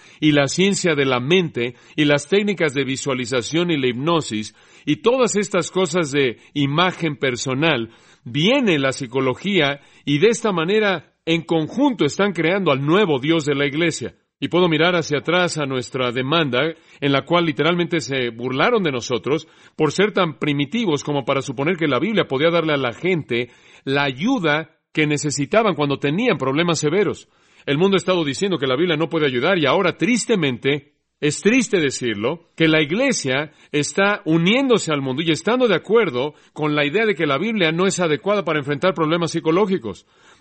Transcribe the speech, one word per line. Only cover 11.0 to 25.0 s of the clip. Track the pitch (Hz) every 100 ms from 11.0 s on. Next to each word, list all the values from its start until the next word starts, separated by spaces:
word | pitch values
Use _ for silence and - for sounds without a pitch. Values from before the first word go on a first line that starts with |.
| - _
en | - 165
conjunto | - 165 151 - 285 214 151
están | - 202
creando | 170 160 202 170
al | 135
nuevo | 143 185 202 139
Dios | 143 165
de | 147
la | 139 143
iglesia. | 143 170 - 113 - _ -
Y | 135
puedo | 170 180
mirar | 151 170 175
hacia | - 143
atrás | 139 175 175 156
a |
nuestra | 139 131 120 127 123
demanda, | 120 131 165 151 120 156 160 _ -
en | 139
la | 139
cual | 135 170 170
literalmente | 139 147 175 170 170
se | - 135 120
burlaron | 117 123 131 190 240
de | 170
nosotros | 127 110 120 120 156 - _ - -
por | -
ser | - 208
tan | 196 170 143
primitivos | 151 143 139 226 220 143
como | - 147
para | 127 135
suponer | 131 123 143 185
que | 160
la | 123
Biblia | 185 208 147
podía | 131 160
darle | 170 160
a | 143
la | 127
gente | 117 175 180 - 120 123 _ _ -
la | - 139
ayuda | 143 123 208 269 160 151 160 _ _
que | -